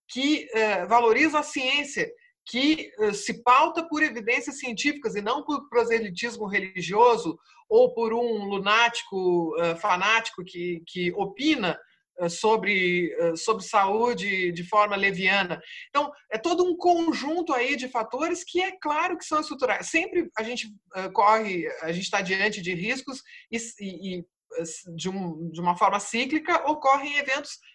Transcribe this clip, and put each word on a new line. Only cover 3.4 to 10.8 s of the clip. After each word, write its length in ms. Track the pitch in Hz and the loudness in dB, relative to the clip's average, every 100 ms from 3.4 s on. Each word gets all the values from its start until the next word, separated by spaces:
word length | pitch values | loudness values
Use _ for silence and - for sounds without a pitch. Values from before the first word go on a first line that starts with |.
pauta 440 | 247 254 330 330 330 | 4 6 4 0 -4
por 160 | 302 | -2
evidências 560 | 302 226 214 262 285 - | -2 -2 -2 -2 -2 -10
científicas 560 | 254 220 285 294 220 | -8 -2 -2 -2 -4
e 80 | 196 | -4
não 220 | 202 277 | -2 -4
por 240 | 294 285 - | -2 -6 0
proselitismo 760 | 233 233 226 208 175 233 214 202 | 0 2 2 0 -6 -6 -6 -2
religioso 920 | 196 190 185 160 208 240 220 165 - _ - - | -2 -2 -8 -2 6 6 6 0 -8 _ -20 2
ou 260 | 220 247 | 6 6
por 180 | 233 226 | 4 0
um 320 | 233 240 214 | 0 0 -2
lunático, 1120 | 202 196 196 220 233 233 - 190 180 175 160 151 | -2 -2 2 4 4 0 -6 0 2 2 2 0
eh, 180 | 170 165 | 0 0
fanático 680 | 214 185 202 226 226 - | 0 0 2 2 0 -12
que, 380 | 175 175 180 170 | -14 -8 -6 -6